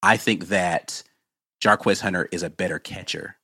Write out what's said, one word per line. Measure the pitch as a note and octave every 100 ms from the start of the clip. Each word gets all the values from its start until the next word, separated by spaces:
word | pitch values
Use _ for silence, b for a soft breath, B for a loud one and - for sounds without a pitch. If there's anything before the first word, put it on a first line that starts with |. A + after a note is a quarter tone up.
I | G2 A2
think | - G2+ E2+
that | G2+ F2+ E2 - - - _ _ _ _ _
Jarquez | G#2+ G#2 - G2
Hunter | G#2 F#2 E2+
is | F2
a | E2+
better | - F#2 D#2
catcher | - F#2 F#2 - - -